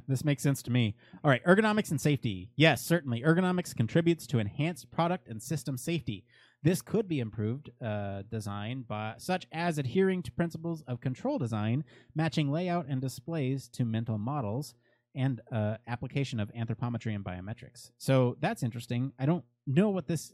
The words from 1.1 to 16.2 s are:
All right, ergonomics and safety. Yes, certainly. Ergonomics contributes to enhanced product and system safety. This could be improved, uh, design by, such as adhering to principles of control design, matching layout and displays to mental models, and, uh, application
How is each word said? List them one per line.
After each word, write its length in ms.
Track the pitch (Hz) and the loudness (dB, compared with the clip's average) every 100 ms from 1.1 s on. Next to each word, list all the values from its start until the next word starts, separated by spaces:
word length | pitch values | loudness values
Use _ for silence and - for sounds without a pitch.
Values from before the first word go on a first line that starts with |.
| - | -2
All 80 | 151 | 2
right, 120 | 123 175 | 4 6
ergonomics 440 | 190 220 214 - | 6 6 2 0
and 100 | 147 | 0
safety. 520 | 151 143 117 92 95 - | 2 2 0 -4 -4 4
Yes, 280 | 156 123 - | 6 6 2
certainly. 360 | 170 143 117 | 0 2 0
Ergonomics 520 | 147 165 180 180 - - | 4 4 4 0 -2 -2
contributes 520 | 113 165 170 165 - | 2 4 4 2 0
to 100 | 120 | 0
enhanced 540 | 104 - 156 180 - | 0 0 -2 -2 -6
product 360 | - 170 180 - | -2 0 -2 -6
and 140 | 113 | -12
system 360 | - 160 - 127 | -6 -4 -4 -6
safety. 460 | - 170 - 98 - _ _ _ | -4 -4 -4 -8 -10 _ _ _
This 220 | 151 180 | 2 2
could 240 | - 208 196 | 0 0 0
be 120 | 151 | 0
improved, 500 | 110 113 107 131 - - | -2 -2 -2 -2 -8 -8
uh, 380 | 117 104 101 98 101 | -4 -4 -4 -6 -8
design 540 | 110 104 104 107 131 117 | -8 -6 -6 -6 -6 -6
by, 280 | 107 110 - | -6 -6 -6
such 300 | - 185 - | -4 -4 -4
as 280 | 160 175 147 | -4 -2 -2
adhering 420 | 131 190 190 185 | 0 2 4 2
to 100 | - | -2
principles 520 | - 170 165 170 160 - | -4 -4 -4 -6 -6 -6
of 140 | 120 | -4
control 380 | 135 127 254 285 | -4 -4 -2 -2
design, 460 | 120 107 107 127 - - - | 0 0 0 0 -2 -10 -8
matching 380 | - 160 160 143 | -2 0 2 0
layout 340 | 156 180 175 139 | 0 0 -2 -2
and 140 | 131 | -2
displays 640 | 131 - - 165 131 135 - | -2 -6 -6 -2 0 -2 -4
to 140 | - | -2
mental 360 | 120 110 117 107 | 0 0 0 -2
models, 560 | 113 - 104 117 156 - _ _ _ | -2 -2 -2 -2 -6 -12 _ _ _
and, 280 | 139 131 120 - | -2 -2 -2 -2
uh, 240 | 113 107 - - | 0 0 0 -6
application 520 | 120 131 139 | -6 -4 -2